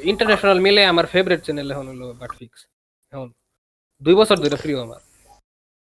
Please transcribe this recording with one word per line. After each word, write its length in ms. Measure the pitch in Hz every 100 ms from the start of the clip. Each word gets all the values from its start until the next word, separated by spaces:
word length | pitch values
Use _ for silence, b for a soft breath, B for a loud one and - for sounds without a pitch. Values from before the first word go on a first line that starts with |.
ইন্টারন্যাশনাল 580 | 156 202 220 202 196 185
মিলে 260 | 190 208 190
আমার 200 | 170 160
ফেভারিট 380 | 180 185 165
চ্যানেল 280 | 165 147 139
এখন 160 | 139 131
হলো 260 | 131 123 120
বাট 120 | 123 -
ফিক্স। 260 | 117 _ _ _ _ _ _
এখন 200 | 139 123 _ _ _ _ _ _ -
দুই 100 | 139
বছর 240 | 190 220 190
ধরে 180 | 143 143
প্রিয় 260 | 156 135
আমার। 180 | 117 - _ _ _ _ _ _ _ _